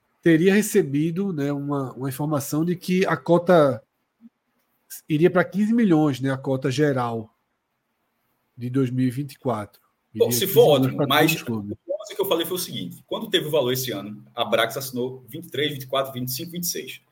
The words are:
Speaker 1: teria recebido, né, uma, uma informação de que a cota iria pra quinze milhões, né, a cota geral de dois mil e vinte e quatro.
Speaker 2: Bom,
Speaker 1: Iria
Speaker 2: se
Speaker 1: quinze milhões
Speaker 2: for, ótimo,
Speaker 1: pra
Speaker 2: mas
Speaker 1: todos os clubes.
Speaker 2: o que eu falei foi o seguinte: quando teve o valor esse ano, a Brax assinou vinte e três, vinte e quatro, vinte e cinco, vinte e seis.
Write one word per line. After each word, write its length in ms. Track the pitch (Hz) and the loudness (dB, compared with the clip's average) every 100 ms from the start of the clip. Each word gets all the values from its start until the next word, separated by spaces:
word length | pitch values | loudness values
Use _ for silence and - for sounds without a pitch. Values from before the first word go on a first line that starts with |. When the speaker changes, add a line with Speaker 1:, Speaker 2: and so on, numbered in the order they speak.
| _ _ | _ _
Speaker 1:
teria 300 | 170 160 190 | 4 4 6
recebido, 800 | 202 208 208 151 143 165 170 202 | 4 4 2 2 0 0 -2 -4
né, 180 | 156 139 | -2 -2
uma, 440 | 143 143 143 135 | -2 -2 -4 -4
uma 140 | - 135 | -6 -6
informação 520 | 131 151 147 131 147 | -4 -2 -2 -2 -2
de 140 | 170 170 | 0 -2
que 300 | - 185 190 | 0 0 0
a 100 | 160 | 0
cota 640 | - 170 175 175 143 117 - _ _ _ 226 _ _ _ _ _ - - - | 2 2 6 6 6 2 -8 _ _ _ -20 _ _ _ _ _ -20 -14 -2
iria 220 | 151 175 | 4 4
pra 140 | 180 | 4
quinze 280 | 175 185 214 | 0 0 2
milhões, 480 | 233 214 156 151 123 | 4 4 6 4 0
né, 100 | 135 | -2
a 60 | 131 | -2
cota 340 | 139 131 139 | -2 -2 0
geral 640 | 127 147 127 120 117 110 _ _ _ _ _ _ _ _ _ _ _ _ | -2 -2 -2 -2 -6 -10 _ _ _ _ _ _ _ _ _ _ _ _
de 140 | - 123 | -12 -4
dois 220 | 131 127 | 0 0
mil 160 | 127 127 | 0 -2
e 40 | |
vinte 220 | 120 143 | -2 -8
e 60 | - | -8
quatro. 420 | 127 107 101 _ _ _ _ | -6 -6 -8 _ _ _ _
Speaker 2:
Bom, 120 | 113 226 | 0 0
Speaker 1:
Iria 100 | 120 | 0
Speaker 2:
se 100 | 190 | 2
Speaker 1:
quinze 120 | 143 | 6
milhões 80 | - | 6
Speaker 2:
for, 140 | 139 | 6
ótimo, 160 | 131 - | 2 0
Speaker 1:
pra 80 | 131 | 0
Speaker 2:
mas 140 | 147 156 | 2 2
Speaker 1:
todos 60 | 160 | 0
os 60 | |
clubes. 360 | - 110 101 107 - - - | -4 -6 -6 -10 -10 -10 -8
Speaker 2:
o 40 | - | -6
que 40 | |
eu 60 | - | -2
falei 180 | 165 | -2
foi 120 | 170 180 | -2 -6
o 40 | |
seguinte: 420 | - 98 87 - - | -8 -10 -12 -14 -10
quando 240 | 208 220 | -10 -4
teve 160 | 175 147 | -4 0
o 40 | |
valor 220 | 151 123 | 0 0
esse 180 | 131 - | -2 -4
ano, 320 | 98 104 107 - | -8 -10 -16 -12
a 100 | 120 | -8
Brax 320 | 110 110 117 139 | -2 0 0 -4
assinou 480 | 131 123 131 131 - | -8 -6 -6 -8 -16
vinte 180 | 160 - | -16 -12
e 40 | |
três, 220 | 123 151 | -6 -6
vinte 100 | 139 | -6
e 40 | - | -6
quatro, 260 | 135 135 | -4 -4
vinte 160 | 127 127 | -6 -8
e 40 | |
cinco, 180 | - 175 | -8 -10
vinte 140 | 175 | -8
e 20 | 175 | -8
seis. 340 | 82 76 - _ | -8 -10 -16 _